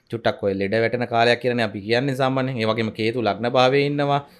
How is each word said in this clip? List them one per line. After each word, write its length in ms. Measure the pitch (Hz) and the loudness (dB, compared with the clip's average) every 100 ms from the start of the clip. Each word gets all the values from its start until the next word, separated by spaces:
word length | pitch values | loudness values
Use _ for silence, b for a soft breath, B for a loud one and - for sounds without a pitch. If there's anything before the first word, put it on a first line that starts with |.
| _ | _
චුට්ටක් 360 | 113 113 104 | -4 -2 0
ඔය 100 | 104 | -2
ලෙඩ 200 | 98 98 | 0 0
වැටෙන 320 | 110 113 120 120 | 0 0 -2 -2
කාලයක් 320 | 117 117 117 | 2 4 2
කියලානේ 240 | 127 120 110 | 0 0 -2
අපි 140 | 101 | -4
කියන්නේ 340 | 101 117 139 131 | -2 0 0 0
සාමාන්‍යයෙන්. 420 | 131 131 131 131 | 0 0 -2 -2
ඒ 100 | 110 | -2
වගේම 220 | 110 110 | 0 -2
කේතු 280 | 107 110 123 | -2 -2 0
ලග්න 260 | 107 98 117 | -2 -2 0
භාවයේ 340 | 127 127 139 143 | 2 4 4 0
ඉන්නවා, 320 | 147 143 143 143 b | 0 0 0 -4 b